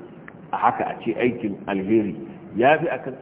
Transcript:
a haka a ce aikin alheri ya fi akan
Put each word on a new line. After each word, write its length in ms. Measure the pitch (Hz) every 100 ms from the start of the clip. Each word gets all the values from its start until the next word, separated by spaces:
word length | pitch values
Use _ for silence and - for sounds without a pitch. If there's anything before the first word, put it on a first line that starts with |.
| - - - - -
a 60 | 98
haka 280 | 104 -
a 100 | - -
ce 120 | 117
aikin 420 | 107 123 - 107 95 -
alheri 480 | 98 95 113 104 82 - - -
ya 220 | 95 117 156
fi 80 | 160
akan 300 | 127 135 127